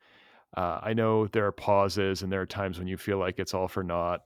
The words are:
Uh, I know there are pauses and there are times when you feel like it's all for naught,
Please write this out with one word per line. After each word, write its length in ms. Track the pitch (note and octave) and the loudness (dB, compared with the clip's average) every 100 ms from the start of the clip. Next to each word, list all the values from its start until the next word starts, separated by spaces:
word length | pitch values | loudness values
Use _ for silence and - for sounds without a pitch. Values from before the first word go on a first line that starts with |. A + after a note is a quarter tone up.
| _ - - - _ F#2 | _ -20 -20 -20 _ -4
Uh, 220 | F2 E2 | -2 -2
I 120 | G#2+ | -2
know 320 | A2+ A2+ A2 G#2 | 2 4 4 2
there 200 | A2+ G2+ | 2 0
are 60 | |
pauses 680 | - - G2 G2 G2 G2 F#2 | 0 2 4 4 2 0 0
and 100 | F#2+ | -2
there 80 | F#2+ | -2
are 60 | F#2 | -4
times 320 | G#2 F#2+ F2 | -4 -4 -4
when 80 | F#2 | -6
you 100 | F#2 | -4
feel 220 | G#2+ G2 | -2 0
like 200 | F2+ F2+ | 0 -2
it's 160 | F2+ | -4
all 120 | F#2 F#2 | -2 -2
for 160 | G2 | -2
naught, 380 | F2+ F2 F2 F2 | -2 0 0 -2